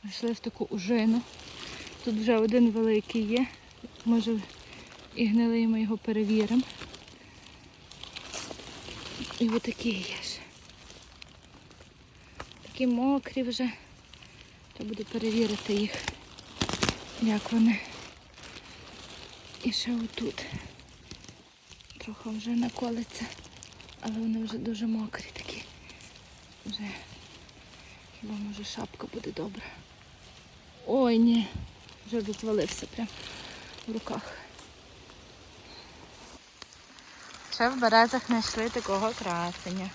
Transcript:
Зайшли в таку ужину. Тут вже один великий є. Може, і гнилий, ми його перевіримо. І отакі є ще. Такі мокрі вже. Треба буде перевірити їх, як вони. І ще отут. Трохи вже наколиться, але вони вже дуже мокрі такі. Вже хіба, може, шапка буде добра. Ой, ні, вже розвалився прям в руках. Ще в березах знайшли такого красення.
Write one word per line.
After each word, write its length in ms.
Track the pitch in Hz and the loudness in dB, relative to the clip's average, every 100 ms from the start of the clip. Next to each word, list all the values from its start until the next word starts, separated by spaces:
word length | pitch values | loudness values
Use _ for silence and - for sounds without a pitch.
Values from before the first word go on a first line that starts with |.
Зайшли 280 | 208 - 233 | -8 -4 -2
в 80 | 226 | -2
таку 260 | 233 - 233 | -6 -6 -4
ужину. 560 | 220 180 240 220 233 - - - - - - - - | -4 2 4 6 4 0 -14 -16 -14 -12 -12 -14 -6
Тут 120 | - 214 | 0 2
вже 220 | 220 226 | 6 6
один 340 | 220 247 240 | 6 8 8
великий 500 | 214 220 214 - 233 | 6 4 4 4 0
є. 260 | 208 240 262 - - - - - 226 | 2 4 2 -2 -20 -18 -18 -4 4
Може, 340 | 233 220 226 190 - - - - - - - | 4 4 0 -2 -14 -18 -18 -18 -18 -12 0
і 120 | 226 | 4
гнилий, 400 | 220 233 226 226 | 6 6 4 4
ми 140 | 220 | 4
його 160 | 220 220 | 2 0
перевіримо. 680 | - 220 208 220 208 240 254 - - - - - - - - - - - - - - - - - - - - - - - - - - - | 0 2 4 4 6 4 2 -8 -14 -16 -18 -20 -20 -20 -20 -20 -20 -20 -20 -16 -14 -14 -12 -10 -10 -12 -12 -14 -12 -12 -12 -10 -10 0
І 100 | 233 | 2
отакі 400 | 226 - - 240 | 2 0 -2 -2
є 260 | 190 185 - | -2 -4 -6
ще. 160 | - - - - - - - - - - - - - - - - - - - - - - - - | -8 -8 -12 -18 -20 -20 -18 -18 -18 -18 -20 -20 -20 -20 -20 -20 -20 -20 -20 -20 -20 -18 -18 -18
Такі 260 | - - 254 | -18 0 2
мокрі 560 | 240 262 277 - 269 | 4 4 4 0 -2
вже. 260 | 247 240 254 - - - - - - - - - - | -2 0 -2 -2 -16 -20 -20 -20 -20 -20 -20 -20 -20
Треба 160 | - 214 | -12 -8
буде 140 | 214 | -8
перевірити 720 | 214 233 220 220 220 208 - | -6 -2 0 2 2 0 2
їх, 180 | 202 208 - - - - - - - - - - - - - | 2 2 -2 -6 -8 -16 -18 -16 -4 -2 0 0 -2 -12 0
як 300 | 220 214 - | 2 2 2
вони. 280 | 226 226 208 - - - - - - - - - - - - - - - - - - | 6 6 6 -2 -12 -14 -18 -20 -20 -16 -16 -16 -18 -18 -16 -16 -16 -16 -18 -18 -4
І 80 | 254 | -2
ще 200 | 214 240 240 | 0 0 0
отут. 500 | 226 - 233 - - - - - - - - - - - - - - - - - | -2 -4 -4 -4 -8 -8 -10 -16 -20 -20 -18 -18 -18 -20 -20 -20 -20 -20 -20 -14
Трохи 320 | - 214 226 | -12 -10 -6
вже 200 | 220 220 | -6 0
наколиться, 760 | 240 240 - 240 233 233 - 226 - - - - - - - | 2 2 0 -4 -2 -6 -8 -10 -12 -16 -16 -16 -16 -20 -10
але 120 | 226 | -6
вони 300 | 220 226 226 | -2 0 0
вже 140 | 220 226 | -2 -4
дуже 300 | 226 214 226 | -4 -2 0
мокрі 380 | 220 214 - - | 0 -2 -6 -10
такі. 300 | - - - - - - - - - - - - - 208 | -12 -10 -12 -12 -16 -20 -18 -18 -20 -20 -20 -20 -14 -10
Вже 240 | 208 208 - - - - - - - - - - - - - | -8 -8 -10 -14 -18 -18 -20 -20 -20 -20 -20 -20 -20 -20 -14
хіба, 120 | 214 | -8
може, 300 | 208 208 202 | -6 -6 -8
шапка 440 | 202 - 214 - - | -8 -8 -10 -10 -10
буде 180 | 233 - | -8 -8
добра. 320 | - 185 202 - - - - - - - - - - - - - | -6 -8 -8 -14 -16 -20 -20 -20 -20 -20 -20 -20 -20 -20 -14 0
Ой, 320 | 240 247 226 | 4 6 8
ні, 300 | 233 233 190 - - - - - 208 | 8 8 4 -4 -10 -14 -20 -20 -4
вже 140 | 233 | -4
розвалився 640 | 202 208 220 214 156 - - | -2 -4 0 2 2 -2 -8
прям 220 | - 226 - - - - - - - - | -6 -6 -8 -12 -12 -12 -14 -16 -14 -8
в 40 | |
руках. 300 | 220 - - - - - - - - - - - - - - - - - - - - - - - - - - - - - - - - - - - | -6 -4 -8 -8 -14 -16 -18 -20 -20 -20 -20 -20 -20 -20 -20 -20 -20 -18 -18 -18 -20 -20 -20 -20 -20 -20 -20 -20 -20 -20 -20 -20 -18 -16 -16 -10
Ще 160 | - 240 | 2 2
в 100 | 262 | 4
березах 480 | 233 226 233 254 - | 8 10 8 4 4
знайшли 420 | 233 220 226 226 | 2 4 0 0
такого 420 | 240 220 196 220 | -2 0 2 2
красення. 800 | - 196 170 175 180 180 185 185 | 0 -2 0 -2 -4 -6 -4 -6